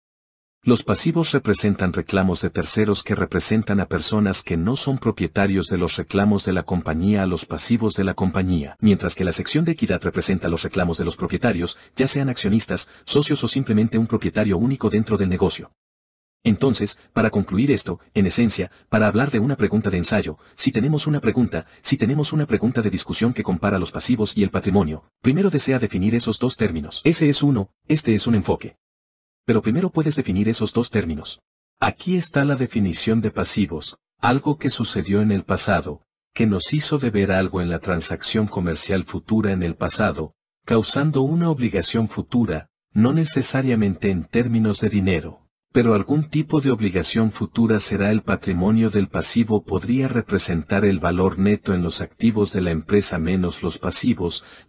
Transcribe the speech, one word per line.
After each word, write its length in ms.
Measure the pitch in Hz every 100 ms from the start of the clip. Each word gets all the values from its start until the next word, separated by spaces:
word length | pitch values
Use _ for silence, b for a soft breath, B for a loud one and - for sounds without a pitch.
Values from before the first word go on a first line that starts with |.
| _ _ _ _ _ _
Los 200 | - 117
pasivos 500 | - 101 165 165 160
representan 600 | 139 113 98 107 95 92
reclamos 480 | 85 - 95 92 87
de 80 | 98
terceros 540 | - 85 - 107 98
que 120 | -
representan 640 | 101 90 90 - 110 107 101
a 60 | 90
personas 560 | 87 - 107 101 92
que 140 | - 85
no 200 | 87 135
son 200 | - -
propietarios 720 | 113 98 87 - 101 95 82
de 100 | 90
los 200 | 87 -
reclamos 500 | 87 98 104 101 98
de 80 |
la 80 | 92
compañía 600 | - 90 - 78 95 104
a 40 | 95
los 180 | 87
pasivos 480 | - 76 - 117 110 98
de 80 |
la 100 | 95
compañía, 600 | 87 95 95 92 87 71 -
mientras 340 | 107 95 -
que 100 | -
la 80 | 92
sección 340 | 82 92 147 170
de 60 |
equidad 300 | 165 - 92
representa 460 | 92 - 85 95 90
los 140 | 85
reclamos 340 | - - 87 80
de 80 |
los 120 | 85 -
propietarios, 600 | 90 90 120 90 85 - B
ya 120 | - -
sean 240 | 143 135
accionistas, 580 | 120 202 214 - - - B
socios 400 | B 139 147 147
o 40 | 117
simplemente 500 | 135 131 107 110 113
un 80 | 113
propietario 500 | 107 87 - 107 90
único 320 | 120 135 110
dentro 300 | 107 107 104
del 100 | 95
negocio. 420 | 90 90 - - _ _ _ _ _ _ _ 117
Entonces, 520 | 104 135 113 104 - b
para 160 | - 110
concluir 400 | 104 - 92 139
esto, 300 | 120 - 85 b
en 140 | 110 95
esencia, 440 | - 117 - 90 b b
para 160 | 110 107
hablar 240 | 104 143
de 80 | 113
una 180 | 123 135
pregunta 320 | 104 104 104
de 80 | 90
ensayo, 400 | 85 107 82 78 b
si 180 | b -
tenemos 340 | 113 131 151 151
una 140 | 143
pregunta, 460 | 110 104 113 - - b
si 160 | - -
tenemos 380 | 110 143 143
una 100 | 156
pregunta 380 | 147 107 - 240
de 80 | 214
discusión 420 | - - - 226
que 100 | -
compara 360 | - 90 101 98
los 120 | 85
pasivos 460 | - - 120 104 -
y 60 |
el 80 | 95
patrimonio, 540 | 95 101 98 80 78 - _
primero 260 | 127 151 202
desea 300 | 147 - 131
definir 360 | 110 95 98
esos 240 | 117 113 107
dos 200 | 127 -
términos. 420 | 107 82 71 -
Ese 260 | 151 165 147
es 120 | 139
uno, 280 | 143 127 95 _ -
este 260 | 156 -
es 120 | 107 -
un 80 |
enfoque. 420 | 110 - 85 - - _ _ _ _ _ _ -
Pero 160 | 113
primero 260 | 107 139 185
puedes 280 | - 151 143
definir 340 | 117 92 104
esos 240 | 110 104
dos 160 | - 120
términos. 500 | 104 85 73 - - _ _ _ -
Aquí 360 | 107 - - 180
está 280 | - 143
la 120 | 143 135
definición 640 | 123 113 95 80 - 113
de 80 | 107
pasivos, 640 | - 90 - 95 78 - - _ _
algo 380 | 117 131 151 147
que 100 | 143
sucedió 540 | - 113 101 85 101
en 100 | 107
el 120 | 98
pasado, 580 | - 95 - 87 - 78 _ _ _
que 120 | - 113
nos 280 | 95 -
hizo 240 | 151 - 151
deber 340 | 123 104 98
algo 300 | 95 95 95
en 80 | 87
la 80 | 82
transacción 680 | - 87 - 82 - 110 104
comercial 560 | - 87 78 - 95
futura 480 | 87 90 - 110 104
en 100 | 95
el 140 | 87 78
pasado, 580 | - - 104 76 78 _ _ _ -
causando 560 | 113 - - 156 139
una 260 | 135 165 170
obligación 600 | 143 117 98 - 113 110
futura, 600 | - - 123 104 80 - _ _
no 220 | 104 120
necesariamente 960 | 160 156 135 - 135 131 117 101 92 101
en 140 | 90
términos 560 | - 117 120 117 110 98
de 80 | 107
dinero, 520 | 104 95 85 80 - _ _ _
pero 200 | 127 117
algún 360 | 104 95 147 151
tipo 300 | 151 151 156
de 100 | 135
obligación 600 | 117 104 90 85 113 110
futura 480 | - 107 - 113 107
será 320 | - 98 101
el 100 | 107
patrimonio 680 | - 104 - 87 95 113 113
del 180 | 101 95
pasivo, 560 | 85 - 120 110 104
podría 420 | - 95 95 127 131
representar 800 | 120 - 98 - 85 76 98
el 160 | 104 92
valor 380 | 85 87 95 92
neto 360 | 98 104 -
en 80 | 90
los 180 | 87 -
activos 520 | 87 - 113 107 101
de 80 | 98
la 100 | 87
empresa 480 | 80 76 104 98 87
menos 440 | 80 95 87 -
los 160 | 92 -
pasivos, 640 | 90 - 123 110 87 - B B